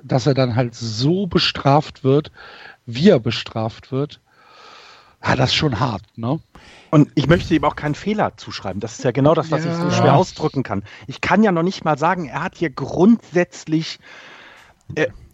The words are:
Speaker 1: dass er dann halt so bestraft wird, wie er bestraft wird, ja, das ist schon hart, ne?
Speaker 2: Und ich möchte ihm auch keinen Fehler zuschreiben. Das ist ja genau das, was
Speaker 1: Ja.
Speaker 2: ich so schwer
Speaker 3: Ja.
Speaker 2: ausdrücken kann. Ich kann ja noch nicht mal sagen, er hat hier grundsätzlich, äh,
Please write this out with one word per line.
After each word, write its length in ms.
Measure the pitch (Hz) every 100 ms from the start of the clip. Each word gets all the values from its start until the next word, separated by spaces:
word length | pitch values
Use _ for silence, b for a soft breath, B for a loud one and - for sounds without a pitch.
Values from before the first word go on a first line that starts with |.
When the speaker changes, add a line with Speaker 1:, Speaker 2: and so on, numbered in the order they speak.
Speaker 1:
dass 240 | 131 135 151
er 60 |
dann 220 | 131 127 113
halt 200 | 120 -
so 520 | 117 107 135 185 196
bestraft 760 | 175 - - 139 143 - -
wird, 280 | 135 143 156 B B B B B -
wie 240 | 117 190
er 100 | 151
bestraft 720 | 113 107 - 113 110 - -
wird, 280 | 131 147 - _ B B B B B B B B B -
ja, 100 | 127
das 140 | 127
ist 40 | -
schon 240 | 156 104
hart, 240 | 127 98 - -
ne? 220 | 117 160 - B B B B
Speaker 2:
Und 180 | 151 135 -
ich 120 | 131
möchte 280 | 175 - 160
ihm 80 |
auch 120 | 147 -
keinen 180 | 151 147
Fehler 400 | 196 214 113 -
zuschreiben. 420 | - - 101 95
Das 180 | 113 -
ist 40 | 131
ja 60 |
genau 220 | 120 143
das, 160 | 165 160
was 120 | 156 165
Speaker 1:
Ja. 60 |
Speaker 2:
ich 60 | 170
so 120 | 175
schwer 180 | 113 127
Speaker 3:
Ja. 60 | 143
Speaker 2:
ausdrücken 460 | 180 - 156 139
kann. 200 | - 101 101 B -
Ich 140 | -
kann 200 | - 190
ja 80 | 220
noch 120 | 170
nicht 220 | 175 - 160
mal 120 | 143
sagen, 280 | 160 180 143
er 160 | 139
hat 120 | 180 -
hier 120 | 165
grundsätzlich, 1300 | - 131 151 190 233 - 170 175 - - 156 156 - B B B B B B B _ - -
äh, 120 | 147 - -